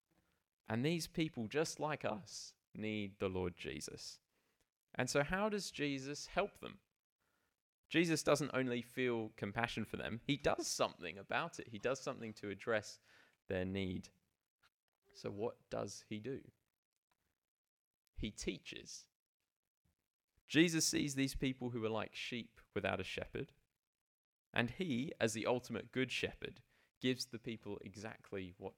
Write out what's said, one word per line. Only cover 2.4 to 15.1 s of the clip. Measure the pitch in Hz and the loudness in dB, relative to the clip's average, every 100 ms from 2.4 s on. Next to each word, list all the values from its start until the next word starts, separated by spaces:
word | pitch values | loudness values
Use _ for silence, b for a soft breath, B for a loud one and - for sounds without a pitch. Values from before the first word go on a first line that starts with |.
| - - _ - | -12 -16 _ -4
need | 107 107 101 - | -2 0 -2 0
the | 98 | 0
Lord | 92 90 - | 2 0 -2
Jesus. | - 73 - - - - _ _ _ _ _ _ _ - | -6 -6 -8 -10 -12 -14 _ _ _ _ _ _ _ -2
And | 127 | 2
so | 143 | 4
how | 147 185 214 | 4 2 2
does | 208 - | 0 -2
Jesus | - 147 139 135 147 - | -2 0 0 -4 -8 0
help | 175 196 - | 0 0 -2
them? | - - _ _ _ _ _ _ _ _ _ _ _ | -12 -12 _ _ _ _ _ _ _ _ _ _ _
Jesus | 160 170 151 | 2 4 4
doesn't | - 147 147 | 4 4 4
only | 127 127 120 | 2 2 0
feel | 117 127 123 117 110 - | -2 0 2 2 -2 -4
compassion | 101 117 117 - | -4 0 0 0
for | 107 - | -4 -4
them, | 71 120 - | -4 -2 0
he | 139 | 2
does | - - - | 2 2 0
something | - 110 - 85 95 | 2 2 2 -6 -6
about | - 120 165 - | -2 0 0 -6
it. | - | -10
He | 107 | -2
does | 117 - | 0 0
something | 147 123 113 107 | -2 -4 -8 -6
to | 104 | -6
address | 98 117 107 - - b b b b - | -4 2 2 2 -10 b b b b -2
their | 92 92 | 0 2
need. | 98 92 92 - _ _ _ _ _ _ _ _ _ _ | 0 0 -2 -6 _ _ _ _ _ _ _ _ _ _